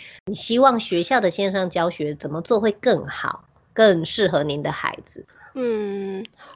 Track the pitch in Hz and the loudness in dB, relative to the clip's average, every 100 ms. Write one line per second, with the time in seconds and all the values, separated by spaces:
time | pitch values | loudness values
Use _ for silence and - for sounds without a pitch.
0 | - - - 202 - 233 269 233 - 170 | -20 -16 -10 -8 -2 4 4 4 0 -2
1 | 170 254 196 170 196 190 180 175 170 165 | 2 2 2 0 -2 0 -2 0 0 -2
2 | 147 147 151 156 170 226 220 208 254 190 | -6 -6 -8 -6 0 2 2 0 2 0
3 | 135 - - - - _ _ - 220 170 | 0 -8 -8 -8 -14 _ _ 4 6 6
4 | 160 - 190 156 147 143 147 147 - - | 0 0 2 2 0 -2 -4 -4 -6 -8
5 | - - - _ - 269 240 220 202 196 | -14 -20 -20 _ -16 -6 -4 -2 -4 -6
6 | 196 190 226 _ - | -6 -8 -10 _ -20